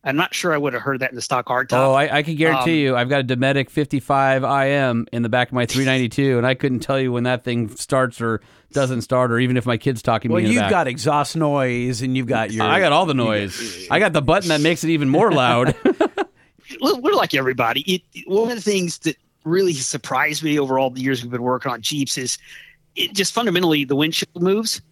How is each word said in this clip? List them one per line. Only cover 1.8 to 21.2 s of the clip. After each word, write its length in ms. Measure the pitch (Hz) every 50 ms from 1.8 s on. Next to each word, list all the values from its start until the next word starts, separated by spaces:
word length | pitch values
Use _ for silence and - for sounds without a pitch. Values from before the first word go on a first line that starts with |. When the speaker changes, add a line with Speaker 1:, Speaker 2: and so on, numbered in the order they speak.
| 135 135
Speaker 2:
I, 260 | 131 135 147 151 - 147
I 40 |
can 120 | 151 160 165
guarantee 500 | 143 160 160 - 131 127 165 165 156 143 131
Speaker 1:
Um, 60 | 127
Speaker 2:
you, 20 |
I've 140 | 120 120 127
got 100 | 143 139
a 40 | 131
Dometic 440 | 123 131 123 131 131 139 139 131 -
fifty-five 760 | - 151 147 - - 139 - - 143 135 135 135 135 135 131
I 260 | 120 139 139 135 135
M 360 | 139 143 135 127 117 117 117 -
in 80 | - 120
the 60 | 117 113
back 200 | 117 123 123 -
of 40 |
my 140 | 127 123 120
three 180 | 113 - 131 135
ninety-two, 540 | 131 131 131 127 113 - - 139 135 127 120
and 80 | 117
I 80 | 127 131
couldn't 260 | 127 - 139 127 117
tell 180 | - - 139 135
you 140 | 135 127
when 120 | 123 120 120
that 200 | 123 127 120 -
thing 240 | 127 120 120 117 107 -
starts 420 | - - - 143 131 127 123 - -
or 220 | 117 113 113 104 - - - _ _ _
doesn't 300 | - 143 139 127 131 120
start, 280 | 110 - 131 127 127 120
or 80 | 117 117
even 200 | 127 123 127 127
if 80 | 110
my 100 | 123 120
kid's 240 | 117 - 139 131 113
talking 300 | - - 113 110 - 117
to 40 | 113
Speaker 3:
Well, 80 | 113
Speaker 2:
me 40 | 113
in 20 | 110
the 60 | -
Speaker 3:
you've 80 | -
Speaker 2:
back. 80 | 104 98
Speaker 3:
got 180 | - 175 160 131
exhaust 480 | 123 151 110 160 147 147 139 - -
noise, 640 | 165 160 147 143 143 135 127 120 120 120 127 127 107
and 160 | 131 127 127
you've 120 | 131 127 117
got 220 | 123 113 110 104
your 140 | 110 110 -
Speaker 2:
I 160 | - 151 185
got 120 | 190 156
all 120 | 143 165 190
the 80 | 165 139
Speaker 3:
you 40 | 131 117
got 20 |
Speaker 2:
noise. 600 | 110 107 104 101 95 92 - 113 110 - - - -
I 80 | 123 170
got 160 | 208 196 156
the 80 | 156
button 260 | 143 117 160 196 190 170
that 140 | 156 151
makes 200 | 147 160 175 - -
it 40 | 160
even 200 | 165 151 147 131
more 220 | 135 165 214 220
loud. 420 | 165 143 127 120 123 120 123 139 - -
<laughs> 40 | - - - - - - - - - - _ _ _ _ _ _ _ - 269 -
Speaker 1:
We're, 140 | - 294 415 247
we're 140 | 247 302 -
like 200 | 262 196 - -
everybody. 460 | 143 131 127 131 123 120 113 120 139
It, 200 | 143 190 185 180 _ _ _ 180 - -
one 200 | 190 208 226 226
of 40 | -
the 60 | 320
things 360 | 277 208 202 190 180 170 156 -
that 160 | - - - _ _ _ _ _ _
really 280 | 160 165 190 196 180
surprised 680 | 165 131 131 - - 135 - - 135 127 147 156 151 151 160
me 120 | 156 147 147
over 200 | 139 131 131 131
all 100 | 135 131
the 100 | 123 131
years 200 | 127 135 135 120